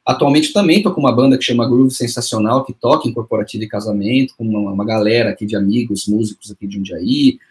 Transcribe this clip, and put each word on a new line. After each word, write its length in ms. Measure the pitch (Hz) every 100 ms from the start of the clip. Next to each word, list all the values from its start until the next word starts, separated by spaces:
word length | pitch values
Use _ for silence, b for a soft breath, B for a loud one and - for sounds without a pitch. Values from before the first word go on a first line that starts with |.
| -
Atualmente, 400 | 123 143 147 156
eu 80 |
também 300 | 208 180 175
tô 80 | 208
com 80 | 185
uma 100 | 139
banda 260 | 120 135 131
que 60 |
chama 260 | - 120 113
Groove 220 | 123 131
Sensacional, 720 | 127 117 - 120 110 107 127
que 80 | 131
toca 360 | - 117 156 123
em 40 |
corporativo 520 | 113 113 110 104 110
e 40 | 107
casamento, 640 | 104 107 104 101 127 131 -
com 60 |
uma, 260 | 113 104 101
uma 140 | 98
galera 460 | 104 110 104 117 110
aqui 140 | 95
de 120 | 104 107
amigos, 500 | 98 117 113 98 -
músicos 420 | 107 110 - -
aqui 160 | 104
de 120 | 101 98
Jundiaí. 640 | 95 87 92 139 143 - b